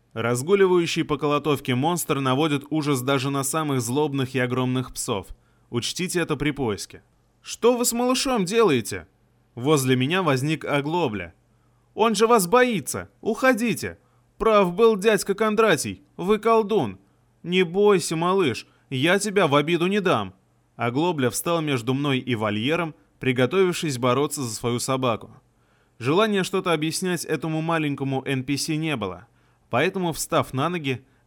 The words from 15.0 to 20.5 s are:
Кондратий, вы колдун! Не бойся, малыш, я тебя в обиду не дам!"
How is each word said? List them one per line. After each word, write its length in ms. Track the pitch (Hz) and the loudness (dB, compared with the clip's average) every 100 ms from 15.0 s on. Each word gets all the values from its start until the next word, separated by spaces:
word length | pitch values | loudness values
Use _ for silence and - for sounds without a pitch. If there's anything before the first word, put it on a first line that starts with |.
| 214 208 - | 2 2 0
Кондратий, 720 | 196 220 214 220 160 107 95 _ - | -2 0 2 4 2 -2 -10 _ -6
вы 220 | 175 214 | -2 0
колдун! 600 | 226 226 202 220 117 95 _ _ _ _ | 2 2 2 0 -2 -6 _ _ _ _
Не 200 | 165 180 | -2 0
бойся, 520 | 180 185 208 190 - 165 | 2 4 4 4 2 -2
малыш, 500 | 175 196 156 107 - _ - | 0 2 0 -2 -10 _ -8
я 300 | 131 156 196 | -2 2 2
тебя 280 | 214 196 165 | 0 0 2
в 80 | 143 | 2
обиду 320 | 147 170 180 | 2 0 0
не 120 | 208 | 0
дам!" 340 | 185 127 95 - _ | 2 0 -2 -12 _